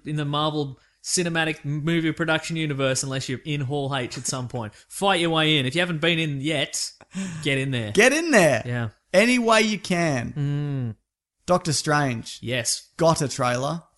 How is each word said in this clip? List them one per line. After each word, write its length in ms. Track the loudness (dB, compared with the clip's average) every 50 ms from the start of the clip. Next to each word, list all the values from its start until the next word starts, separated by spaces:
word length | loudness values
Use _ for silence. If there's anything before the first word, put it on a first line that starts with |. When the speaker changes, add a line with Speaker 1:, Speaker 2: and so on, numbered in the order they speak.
| -8
Speaker 1:
in 100 | -6 -4
the 80 | -4 -4
Marvel 560 | -2 -2 0 0 0 0 -2 -4 -4 -6 -14 _ _ _ _ -8
cinematic 600 | -4 -2 0 0 0 0 0 0 -2 -2 -4 -4
movie 480 | -4 -4 -2 0 0 0 2 2 0
production 440 | 0 0 0 0 0 0 0 -4 -4
universe 460 | -4 -2 -2 -2 0 0 0 0 0
unless 260 | -2 -4 -4 -6 -4 -6
you're 120 | -8 -8 -6
in 160 | -6 -4 -4
Hall 340 | -2 -2 -2 -2 -2 -2 -4
H 220 | -4 -4 -6 -8
at 100 | -8 -6
some 220 | -6 -6 -6 -6 -6
point. 240 | -6 -6 -8 -8 -12
<laughs> 140 | -14 -20 -16
Fight 320 | -8 -2 2 2 2 4
your 100 | 2 2
way 280 | 2 4 4 4 4 4
in. 80 | 2
If 80 | 0 0
you 60 | 0
haven't 180 | 0 0 0 0
been 180 | 2 2 2 2
in 220 | 0 -2 -2 -2
yet, 500 | -2 -2 0 -2 -2 -4 -4 -6 -6 -8 -10 _ -20 _ -10 -8 -8 -8 -8 -4
get 160 | -2 0 0 0
in 120 | 0 0
there. 200 | -2 -2 -2 0
Speaker 2:
Get 200 | 4 6 6 6 4
in 160 | 2 0 4
there. 320 | 6 6 6 6 4 2 -2
Speaker 1:
Yeah. 240 | -4 -4 -4 -4 -4 -6 _ _ 2
Speaker 2:
Any 260 | 4 4 6 6 4 2
way 220 | 4 4 4 4
you 160 | 4 2 0 -2
can. 540 | -2 -2 0 0 2 0 0 0 -2 -4 -4 -4 -4 -2 -2 -2 -4 -4 -4 -4 -4 -6 -8
Speaker 1:
Mm. 0 | _ _ _ _ _ _ _ _ _ -2
Speaker 2:
Doctor 280 | 0 0 0 2 0 -2
Strange. 640 | -2 0 0 0 2 2 0 -2 -4 -6 -10 -14 -10
Speaker 1:
Yes. 480 | -6 -4 -4 -2 -2 -2 -4 -4 -6 _ _
Speaker 2:
Got 240 | 2 4 4 4 4
a 80 | 0 -4
trailer. 540 | -2 -2 -2 0 0 0 -2 -4 -4 -6 -10 _ _